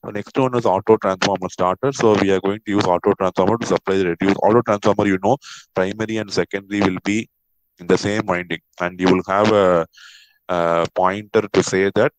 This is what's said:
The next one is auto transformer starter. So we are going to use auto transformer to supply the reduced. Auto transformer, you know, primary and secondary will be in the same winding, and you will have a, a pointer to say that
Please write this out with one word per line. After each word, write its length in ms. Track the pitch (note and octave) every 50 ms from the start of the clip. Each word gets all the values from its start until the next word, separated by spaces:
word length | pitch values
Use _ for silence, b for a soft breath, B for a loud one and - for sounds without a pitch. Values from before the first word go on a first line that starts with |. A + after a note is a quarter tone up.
| -
The 80 | - G#2
next 240 | G#2 G2+ - -
one 180 | C#3+ C3 B2+ B2
is 100 | A#2+ A2+
auto 300 | G#2+ F#2 F#2+ G2 - A2
transformer 540 | A2 - G2 F#2+ F#2 - G2 G2 F#2 F#2 F2+
starter. 420 | - - F#2 F2+ F#2 _ - C#3
So 240 | C3+ - A#2+ A2 G#2+ G2+
we 100 | G2 F#2+
are 80 | G2 F#2+
going 220 | F#2 G2 G2+ G#2+ _
to 60 | -
use 140 | G2 G2+ G2
auto 280 | F#2+ F2+ F2 - G2+ G2
transformer 440 | - G2 F#2 - - F#2 G2 A2
to 100 | A#2 -
supply 300 | - F#2 E2+ _ - F#2+
the 100 | G2 F#2+
reduced. 300 | F2+ E2+ - G2 G2 G2 -
Auto 200 | - G2+ G#2+ A#2+
transformer, 440 | A#2+ - G#2 G#2 - A2 G2 G2+ G#2
you 140 | G2+ F#2+ F#2
know, 140 | G2 G#2 B2+ D3 B B B B B B _
primary 420 | F#2+ F#2 F#2+ G2+ A2 A2 G#2+ A2
and 160 | A2 G#2+ G2+
secondary 480 | F#2 G2 F2 _ - G2 G2 G2 G2+ G#2
will 180 | G2+ F#2+ F#2 F2+ _
be 240 | G2 G#2 A2 A2+ _ _ _ _ _ _ _ _ _ _ _
in 80 | F2+
the 100 | E2+ F#2
same 280 | F2+ - G2+ G#2 A2 A2
winding, 360 | G2+ F2+ F2 F2 E2+ E2+ E2 _ _ _ -
and 180 | F2+ F2 F2+ F2+
you 60 | F#2
will 160 | F#2+ F#2 F#2 F2+
have 240 | - F#2+ G2+ G#2+ A2
a, 340 | G#2+ G#2 G2 F#2 F2+ E2+ E2 - B B B B B B B B B B B
a 400 | - F2+ F2 E2+ E2+ E2+ E2+ E2+ E2 _
pointer 460 | - F#2 F#2 F#2+ G#2 G#2+ G#2 - A2
to 200 | G#2 G2+ - G2
say 300 | F2+ - - F#2+ G2 G2 -
that 200 | G#2 A2+ D3 _